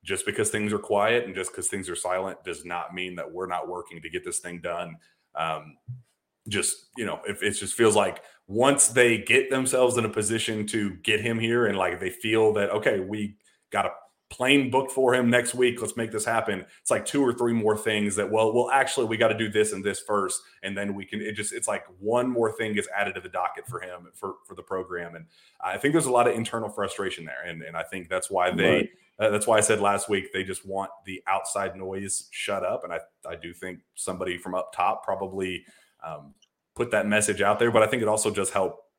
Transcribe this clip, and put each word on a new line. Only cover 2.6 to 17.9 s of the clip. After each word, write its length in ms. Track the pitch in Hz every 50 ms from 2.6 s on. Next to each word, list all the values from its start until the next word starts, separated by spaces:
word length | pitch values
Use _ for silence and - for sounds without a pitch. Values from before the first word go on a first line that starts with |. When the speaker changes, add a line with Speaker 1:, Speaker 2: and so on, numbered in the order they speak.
| 87
Speaker 1:
not 300 | 87 87 87 85 - 87
mean 220 | 92 90 92 90
that 140 | 87 73 73
we're 180 | 80 87 95
not 200 | 90 90 87 71
working 340 | 85 87 90 85 - 87 85
to 80 | 80 82
get 140 | 80 90 -
this 160 | 92 85 -
thing 220 | - 87 87 87
done. 360 | 82 90 85 85 90 85 80 82 _ _ _ _ _ _ _
Um, 420 | - 80 80 78 76 76 78 73 _ _ - 123 127 - _ _ _ _ _ _ _ _
just, 400 | - 101 101 - - - - - _ _
you 100 | 123 113
know, 140 | 95 78 - -
if 160 | 104 101 - 107
it 80 | 104
just 220 | 98 - 101 95 -
feels 240 | - 117 110 101
like 260 | 104 98 95 - - - - _ _ _
once 400 | - 98 110 127 135 139 135 -
they 300 | - 117 127 123 120 117
get 320 | 110 - - 113 135 131 -
themselves 480 | 131 131 131 127 - 127 127 123 117
in 80 | 120 110
a 40 | 107
position 560 | 107 113 104 104 113 110 - - 110 107 107
to 240 | 107 - 110 104 101 90 87 -
get 160 | - 107 107
him 180 | 110 120 117
here 280 | 113 113 113 117 120 120
and, 120 | 104 98
like, 220 | 98 92 90 87 87
they 120 | 95 92
feel 420 | - - - 110 113 110 110 107 101
that, 160 | 104 101 98
"Okay, 320 | 104 107 104 - 113 98
we 340 | 92 95 104 107 104 104 - _ _ _ _ _ _ _
got 140 | - 101 95
a 60 | 92 - - - _ _ _ _ _
plane 420 | - - 123 131 139 143 135 113
booked 200 | 120 135 135 131 -
for 200 | 135 131 123 127
him 160 | 127 123 120
next 240 | 120 123 120 - -
week, 280 | 123 127 123 113 -
let's 160 | 110 104 -
make 140 | 120 113 107
this 120 | 107 107 104
happen." 420 | 117 117 113 - - 101 92 87 _ - _
It's 100 | _ -
like 140 | 123 110 107
two 160 | - - 143
or 120 | 139 123 117
three 200 | 120 120 120 117
more 240 | 117 107 107 107
things 380 | 104 - 117